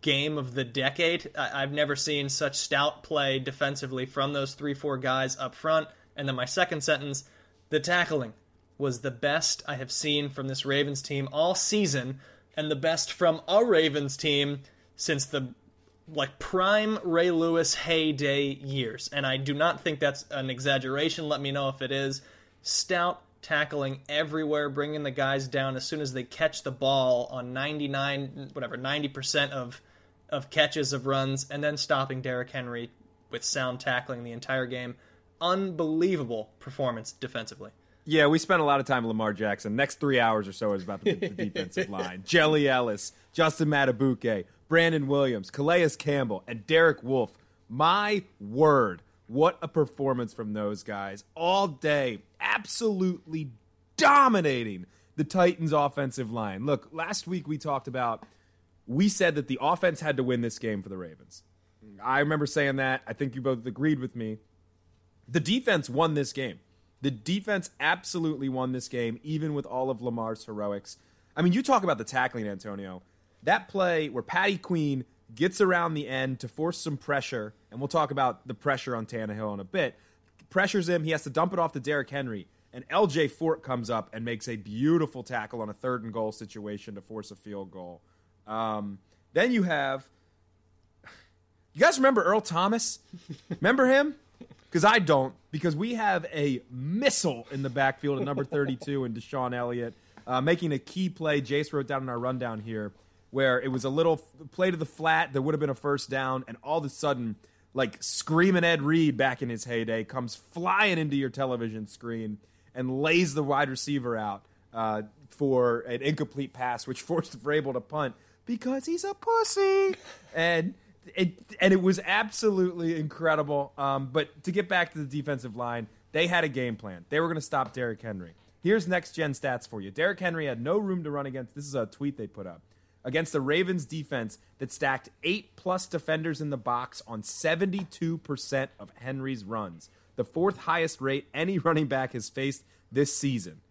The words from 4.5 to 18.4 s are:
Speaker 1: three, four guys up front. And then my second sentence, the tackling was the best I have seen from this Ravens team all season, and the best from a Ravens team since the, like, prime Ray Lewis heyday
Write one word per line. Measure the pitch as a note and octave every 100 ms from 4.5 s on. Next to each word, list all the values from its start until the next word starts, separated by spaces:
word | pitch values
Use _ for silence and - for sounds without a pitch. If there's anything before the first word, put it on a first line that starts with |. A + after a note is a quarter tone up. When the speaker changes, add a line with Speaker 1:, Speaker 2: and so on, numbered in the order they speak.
| -
Speaker 1:
three, | D3
four | C#3 D3+ C3
guys | C3 C3 C3 B2
up | C3
front. | - D#3+ D#3+ D3+ - _ -
And | C#3
then | B2+
my | B2+
second | - F3+ D#3+
sentence, | C#3+ D3 C#3+ C#3 - _ _ _ _
the | D3+
tackling | D3+ F3 E3+ D#3 A#2+ - _ _ _ _
was | C#3 A#2+
the | C3
best | A#2+ D3 D3+ D#3+ - -
I | C#3+
have | C3
seen | - D#3 D3 D3
from | C#3 C3+
this | C3+ C3+
Ravens | C#3 C#3+ C#3
team | - C#3 C#3
all | D3 E3+
season, | F3+ - G#3+ F#3+ C#3 B2+ C3 - - _ -
and | D3+
the | D3
best | D#3+ D#3+ -
from | - F3 D#3+ -
a | G3
Ravens | A#3 F3 D#3+ D3 C#3+ C#3
team | D#3+ C#3+ C#3+ C#3+ C3+ _ _ -
since | - D3 C3+
the, | C#3+ B2+ - _ _ _ _ -
like, | D3+ C3+ -
prime | - F#3 F#3 G#3+ G#3+ A3
Ray | F3+ E3 F3
Lewis | E3+ E3 E3 D#3+ -
heyday | E3 E3 D#3 C#3+ C#3+ C#3